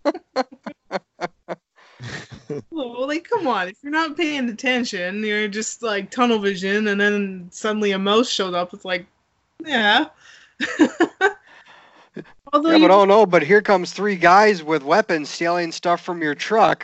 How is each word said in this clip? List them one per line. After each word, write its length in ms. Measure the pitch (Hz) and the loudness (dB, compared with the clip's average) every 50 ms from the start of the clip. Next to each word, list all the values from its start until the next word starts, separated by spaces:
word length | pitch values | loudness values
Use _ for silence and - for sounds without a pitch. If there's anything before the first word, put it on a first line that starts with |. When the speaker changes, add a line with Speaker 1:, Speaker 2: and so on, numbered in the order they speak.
| _ | _
Speaker 1:
<laughs> 80 | 285 - 339 - _ _ 262 262 - 262 _ _ - 196 _ _ _ 190 190 - _ _ _ 190 165 - _ _ - 170 - _ _ _ _ _ _ _ _ 127 117 - - - - - - _ - 147 277 214 _ | -4 -4 -4 -14 _ _ -6 -6 -6 -10 _ _ -18 -18 _ _ _ -10 -10 -10 _ _ _ -12 -12 -12 _ _ -16 -16 -16 _ _ _ _ _ _ _ _ -14 -14 -14 -14 -14 -16 -20 -20 _ -12 -12 -12 -12 _
Speaker 2:
Well, 360 | 330 320 262 240 240 247 262 | -10 -10 -10 -10 -8 -8 -6
like, 220 | 277 302 320 339 - | -4 -6 -6 -6 -4
come 180 | 480 440 339 | -4 -4 -2
on. 220 | 262 226 196 180 185 | -2 -2 -2 -4 -6
If 80 | 208 _ | -10 _
you're 100 | - 285 | -12 -6
not 260 | 302 311 330 320 294 | -4 -2 -2 -4 -4
paying 320 | - 349 302 294 277 247 240 | -4 -4 -4 -2 -4 -4 -6
attention, 760 | 208 - - 247 254 247 240 247 214 185 175 180 196 214 214 | -6 -4 -2 -2 -2 0 -2 -4 -6 -6 -6 -6 -6 -6 -4
you're 240 | 214 208 214 214 | -4 -2 -2 -4
just, 340 | 208 196 214 214 - - - | -4 -6 -6 -8 -8 -10 -8
like, 300 | 233 226 208 302 196 196 | -6 -4 -4 -4 -6 -6
tunnel 280 | - 254 247 240 226 214 | -2 0 2 2 2 0
vision, 500 | 196 196 196 175 190 190 202 214 214 214 | 0 -2 -2 -2 -4 -2 -2 0 0 0
and 100 | 202 202 | 0 2
then 480 | 208 208 208 202 202 190 190 185 175 180 | 2 0 0 0 -2 -4 -8 -12 -16 -18
suddenly 400 | - - - 220 214 214 208 202 | -14 -6 -4 -4 -2 0 0 0
a 80 | 196 190 | 0 0
mouse 300 | 190 202 208 220 254 - | 0 2 2 2 2 0
showed 240 | - - 196 185 175 | -2 -4 -4 -2 -2
up. 200 | 175 180 175 - | -4 -4 -6 -8
It's 100 | 202 - | -14 -8
like, 220 | 190 180 180 180 _ _ _ _ _ _ _ _ _ _ _ 330 | -6 -6 -6 -8 _ _ _ _ _ _ _ _ _ _ _ -10
yeah. 420 | 311 285 233 214 208 214 254 311 - _ _ _ - - _ _ _ _ _ | -4 -2 0 2 4 2 2 0 -2 _ _ _ -20 -20 _ _ _ _ _
<laughs> 280 | - - - - 311 - - - - 349 - _ 381 403 403 - _ _ - - _ _ - - _ _ _ _ _ _ _ - - - - _ _ 285 | -8 -8 0 2 2 2 2 -2 -2 -2 0 _ -2 -2 -2 -4 _ _ -20 -20 _ _ -20 -20 _ _ _ _ _ _ _ -18 -18 -18 -20 _ _ -2
Although 200 | - 294 294 330 | -2 0 2 4
Speaker 1:
Yeah, 40 | 330 | 6
Speaker 2:
you 120 | 311 320 | 6 6
Speaker 1:
but 40 | 320 | 8
oh 140 | 185 208 196 | 8 6 6
no, 200 | 196 202 220 214 | 6 6 6 6
but 180 | 185 175 170 151 | 6 4 2 4
here 180 | 143 202 214 | 4 4 4
comes 320 | 208 - 202 185 175 - - | 4 4 2 2 0 -4 -6
three 240 | - 196 208 196 | -4 -4 -4 -2
guys 460 | 175 165 170 180 202 214 214 208 170 156 | 2 4 6 6 8 6 4 2 0 -2
with 200 | 151 160 151 135 | -2 -2 -2 0
weapons 460 | 143 165 208 208 - 180 156 147 127 | 2 2 2 2 0 -2 -4 -4 -8
stealing 420 | - - 170 170 175 175 175 165 | -8 -4 -2 -2 -2 -2 -2 -4
stuff 300 | 156 - - 175 175 170 | -8 -6 -2 -2 -2 -2
from 200 | - - 175 170 | -2 -8 -6 -4
your 140 | 165 151 143 | -4 -4 -4
truck. 480 | - - - 208 226 202 160 - - | -4 -4 -2 2 4 4 4 2 0